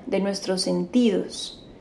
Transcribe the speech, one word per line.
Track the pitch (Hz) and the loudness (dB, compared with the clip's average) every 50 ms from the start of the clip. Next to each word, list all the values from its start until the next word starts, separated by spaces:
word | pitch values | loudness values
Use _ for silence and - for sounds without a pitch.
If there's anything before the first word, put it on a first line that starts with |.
| - | -4
de | - - 196 | -2 0 0
nuestros | 190 196 202 196 - - 190 185 185 | 2 0 0 -2 -2 -2 0 0 0
sentidos, | 180 180 180 180 180 - 247 247 226 190 175 - - - - - - - - - - - - | 0 0 0 0 2 2 4 4 4 4 2 -2 -4 -8 -10 -12 -12 -14 -16 -20 -20 -20 -20